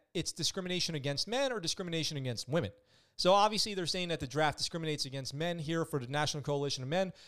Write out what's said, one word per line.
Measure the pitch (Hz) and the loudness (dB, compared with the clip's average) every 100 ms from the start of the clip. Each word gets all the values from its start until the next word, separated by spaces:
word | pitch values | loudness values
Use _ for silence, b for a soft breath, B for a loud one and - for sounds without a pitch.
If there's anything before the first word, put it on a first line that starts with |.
| _ | _
it's | 175 160 | -4 -4
discrimination | - 156 196 180 180 170 | -2 -2 -2 -2 0 0
against | 156 135 143 - | -2 -2 -2 0
men | 247 277 | 0 0
or | 226 | 0
discrimination | 165 - 180 165 147 147 | -2 -4 -2 -2 -2 -2
against | 131 113 - | -4 -4 0
women? | 160 101 - b b b - | 0 0 -6 b b b 2
So | 180 | 6
obviously | 202 214 214 220 | 8 6 4 0
they're | 190 170 | 0 -2
saying | 185 175 | 0 0
that | 160 | -2
the | 135 | 0
draft | 143 151 - | 2 2 2
discriminates | - 170 160 147 135 | -4 -2 -2 -2 -4
against | 135 131 | -4 -6
men | 139 170 170 | -4 -2 -2
here | 147 165 | 0 0
for | 156 147 | 0 -2
the | 120 | -2
National | 143 147 151 | 0 0 0
Coalition | 139 143 143 131 | -2 0 0 -2
of | 131 | 0
Men, | 175 190 B | 0 0 B